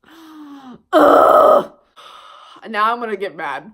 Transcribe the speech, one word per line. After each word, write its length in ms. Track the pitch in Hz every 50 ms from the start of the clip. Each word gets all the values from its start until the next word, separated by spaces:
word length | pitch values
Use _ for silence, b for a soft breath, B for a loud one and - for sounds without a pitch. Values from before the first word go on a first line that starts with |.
| _
<gasps> 880 | _ 311 - - - 320 311 302 294 285 277 269 254 240 - _ _ -
Ugh! 800 | 320 302 285 - - - - - - - - - - - - - _ _ B B B B B B B B B B B B B B B B 190
Now 220 | 220 208 214 220
I'm 80 | 240 240
gonna 180 | 240 220 208
get 180 | 190 196 190 147
mad. 360 | 170 160 147 135 143 147 214